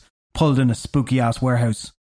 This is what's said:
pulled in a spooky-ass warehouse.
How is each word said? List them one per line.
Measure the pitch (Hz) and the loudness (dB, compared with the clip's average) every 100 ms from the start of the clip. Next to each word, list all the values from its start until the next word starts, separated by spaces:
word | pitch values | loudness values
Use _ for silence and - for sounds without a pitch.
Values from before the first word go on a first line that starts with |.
| - _ _ | -20 _ _
pulled | - 156 135 | -2 2 4
in | 127 | 2
a | 110 | 0
spooky-ass | - 143 - 131 117 - | -2 -2 0 0 0 0
warehouse. | 127 123 117 107 - - _ | 0 0 0 -2 -8 -20 _